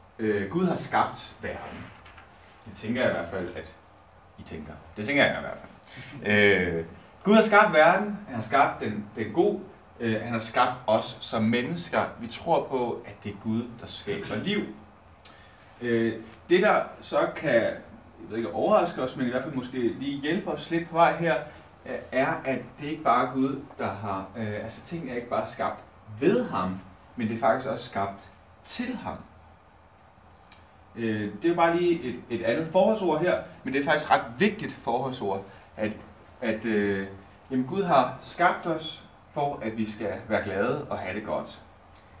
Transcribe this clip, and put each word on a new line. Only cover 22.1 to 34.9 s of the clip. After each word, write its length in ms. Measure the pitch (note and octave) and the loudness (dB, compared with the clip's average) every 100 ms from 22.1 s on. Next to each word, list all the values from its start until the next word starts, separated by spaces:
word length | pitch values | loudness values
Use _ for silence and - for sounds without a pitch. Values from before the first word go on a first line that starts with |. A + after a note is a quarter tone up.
er, 220 | C3 C3+ - | 0 0 0
at 140 | C3+ B2+ - - | -2 -4 -6 -10
det 60 | D3 | -8
ikke 160 | D#3 | -2
bare 240 | C3 A#2+ C3 | 2 2 2
er 60 | |
Gud, 280 | C3+ C3+ C3 - - | 0 0 -2 -8 -6
der 120 | A2+ | -6
har, 360 | G#2 G#2+ F#2+ F#2+ A#2 | -4 -6 -6 -8 -6
øh, 280 | G#2+ G#2 | -6 -4
altså 200 | A2 - | -8 -12
tingene 260 | - E3+ C3 | -10 -8 -6
er 40 | A#2+ | -6
ikke 120 | - | -4
bare 180 | D3+ - | -4 -4
skabt 340 | - - - - - - G#2+ | -4 -4 -4 -14 -20 -18 0
ved 280 | D#3+ B3 F#3+ | 4 4 2
ham, 300 | G2 F#2 F#2+ - - - - | -2 -4 -6 -12 -20 -14 -4
men 120 | A2 | -4
det 80 | A2+ | 2
er 40 | |
faktisk 280 | A2+ G#2 - | 2 2 0
også 220 | - - | -6 -6
skabt 420 | G2 G2 - - - - - | -4 -4 -6 -16 -20 -20 -20
til 320 | - - B3 A#3 | -10 -6 -6 -6
ham. 200 | - - - - - - - - - - - - - - - - - - - A2 | -8 -10 -14 -20 -20 -20 -20 -20 -20 -20 -20 -20 -20 -20 -20 -20 -20 -20 -16 -4
Øh, 240 | A2+ G#2+ | -2 0
det 240 | G2+ - | -4 0
er 40 | E3+ | 2
jo 60 | |
bare 220 | E3+ E3 E3+ | 4 4 4
lige 260 | F3 E3 | 2 2
et, 180 | B2+ - - | -2 -8 -6
et 120 | F3 | -2
andet 260 | - D#3 D#3+ | 2 0 2
forholdsord 520 | F#3 G#3+ A3 F3+ D3+ | 4 6 4 2 2
her, 220 | F3 - - - | 2 0 -2 -10
men 100 | - | -4
det 60 | C#3 | 0
er 40 | |
faktisk 220 | D3 D3+ - | 2 2 4
et 40 | |
ret 140 | C#3 - A#2+ | 2 2 2
vigtigt 340 | G#3 G3+ C3 | 2 2 -6
forholdsord, 720 | - - | -6 -2